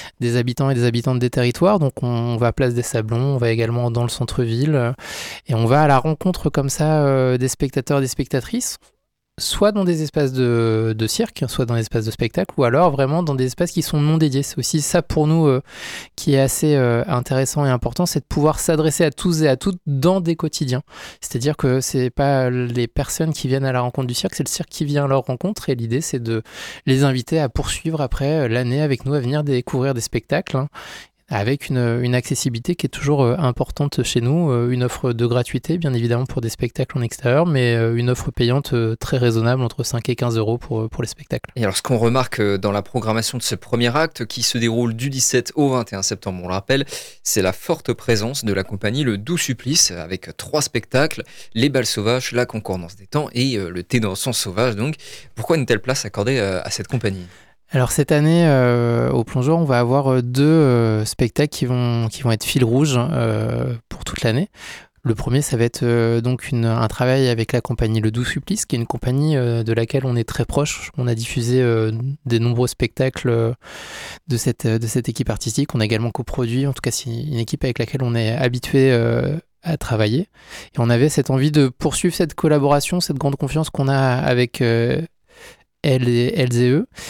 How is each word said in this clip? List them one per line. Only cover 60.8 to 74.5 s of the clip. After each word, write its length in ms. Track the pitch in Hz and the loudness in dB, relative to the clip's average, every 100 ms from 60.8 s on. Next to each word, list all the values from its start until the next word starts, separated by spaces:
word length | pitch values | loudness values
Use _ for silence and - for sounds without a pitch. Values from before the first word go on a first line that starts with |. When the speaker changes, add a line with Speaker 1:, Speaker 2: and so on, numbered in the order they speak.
| 113 107 107 | 4 2 -2
Speaker 1:
spectacles 420 | - 120 - 147 | -2 -2 2 -2
qui 160 | - | 0
vont, 440 | 127 127 120 117 113 | -2 0 0 0 -2
qui 120 | - | -2
vont 100 | 123 | 0
être 140 | 110 | 0
fil 180 | - 135 | 0 2
rouge, 320 | 117 123 151 127 | 2 4 2 2
euh, 760 | 120 123 113 107 113 120 127 117 - | 0 0 0 0 -2 -2 -4 -6 -10
pour 160 | - | -14
toute 160 | - - | -8 -2
l'année. 300 | 117 117 202 - - - - _ | 0 0 -2 -8 -18 -18 -20 _
Le 100 | - | -4
premier, 260 | 107 - 131 | -2 0 0
ça 160 | 147 120 | 0 0
va 80 | |
être, 180 | 117 - | 0 0
euh, 380 | 120 117 117 117 | 2 2 4 2
donc 300 | 120 127 - | 0 -2 -2
une, 160 | 120 113 | 0 2
un 200 | 113 110 | 2 0
travail 400 | - 127 135 127 | 0 2 4 2
avec 240 | 117 110 | 2 0
la 100 | 123 | -2
compagnie 400 | - 120 113 110 | -2 -2 0 2
Le 80 | 110 | 0
Doux 160 | 113 123 | 0 -2
Supplice, 400 | 156 - 208 - | -4 -4 -4 -2
qui 100 | 123 | -4
est 20 | |
une 80 | 117 | -2
compagnie, 520 | - 123 131 151 143 | -4 -2 0 2 2
euh, 240 | 120 117 | 2 0
de 100 | 113 | 0
laquelle 320 | 113 113 135 | 0 0 0
on 120 | 131 120 | 0 0
est 120 | 113 | -2
très 160 | - | -2
proche. 460 | 117 143 147 - - - | -2 0 -2 -4 -10 -4
On 80 | 123 | -2
a 80 | |
diffusé, 480 | 113 117 - 117 127 | -2 -2 -4 0 2
euh, 300 | 120 113 110 113 131 143 123 | 2 2 0 -2 -6 -6 -2
des 140 | 117 | 0
nombreux 280 | 117 117 123 | 2 2 0
spectacles, 600 | - 120 - 131 - 127 | 0 -4 0 -2 0 -2
euh, 220 | 117 113 123 - - - - - - - | 0 0 -4 -12 -18 -16 -16 -16 -14 -4
de 80 | 120 | -2
cette, 300 | - | -2